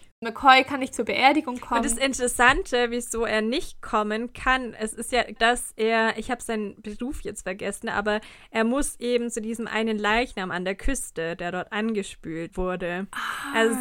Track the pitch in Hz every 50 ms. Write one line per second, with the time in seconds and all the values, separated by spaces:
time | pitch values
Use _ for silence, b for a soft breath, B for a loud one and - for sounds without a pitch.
0 | - - _ - - 233 226 - - 269 262 262 269 - 277 262 262 269 - -
1 | 220 - 202 - 240 269 302 311 294 - 247 247 - - 240 247 254 285 233 240
2 | 269 277 254 - 247 247 - - 240 247 285 339 392 - 262 240 247 233 233 247
3 | 233 - - 226 226 214 214 220 214 220 247 330 - - - - - - - 214
4 | 214 208 208 220 240 240 - - - 262 262 262 254 226 - - 220 214 220 -
5 | 233 - 254 240 - - 214 - 226 233 247 247 - - - - 220 220 226 226
6 | 226 226 226 226 220 - 254 240 - - 226 220 208 202 - - - 214 208 -
7 | 240 254 311 - - - 208 - - 185 190 208 - 196 202 - - 226 - 202
8 | 208 214 208 214 B B B B B B B 226 226 226 247 277 285 - - -
9 | 233 240 240 240 240 240 - 233 208 220 233 220 226 - - 214 226 226 220 208
10 | 208 202 214 233 247 240 - - 185 185 - 180 180 185 196 - - - 269 -
11 | - - - - 165 165 170 - 175 175 180 180 175 - - 208 214 226 220 202
12 | 196 - - - - 160 160 160 165 160 - 185 185 180 180 180 185 175 175 180
13 | 196 - - - - - - - - 285 277 226 226 233 233 254